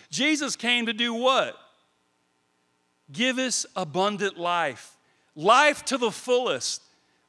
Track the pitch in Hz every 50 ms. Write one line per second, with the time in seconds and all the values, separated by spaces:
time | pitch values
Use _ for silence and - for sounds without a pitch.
0 | - - 147 156 262 302 311 285 294 233 - - - 233 240 240 233 226 233 214
1 | 240 240 233 226 247 262 269 240 160 120 - - - _ _ _ _ _ _ _
2 | _ _ _ _ _ _ _ _ _ _ _ _ _ _ _ _ _ _ _ _
3 | _ - 139 147 240 262 254 254 262 254 - - - - - 196 185 151 135 180
4 | 190 208 208 180 202 196 180 170 170 175 175 170 165 147 120 110 - - - _
5 | _ _ _ _ _ _ _ 151 151 196 233 262 294 294 285 - - - 254 262
6 | 247 220 170 - - 247 247 247 254 214 151 123 - - - - - _ _ _
7 | _ _ _ _ _